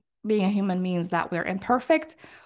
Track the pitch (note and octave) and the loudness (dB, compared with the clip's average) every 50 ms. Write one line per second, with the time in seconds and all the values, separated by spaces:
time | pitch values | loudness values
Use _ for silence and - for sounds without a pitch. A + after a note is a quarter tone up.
0 | - _ _ _ - G#3 G#3+ G#3+ F#3 F#3+ G#3 G3 G3 G3 F3+ F3+ F#3 F#3 F3+ F3 | -20 _ _ _ -2 0 0 2 2 2 2 0 0 0 0 0 0 0 0 -2
1 | E3+ F3 F3+ E3 - - F3+ E3 - - F#3 F#3+ - - B3 B3+ - - D#4+ D#4 | -2 0 -2 -2 -2 -2 -2 -4 -2 -4 -4 -4 0 0 0 2 4 2 2 2
2 | D#4+ - - - - - - - - | 0 -4 -16 -20 -20 -20 -20 -20 -20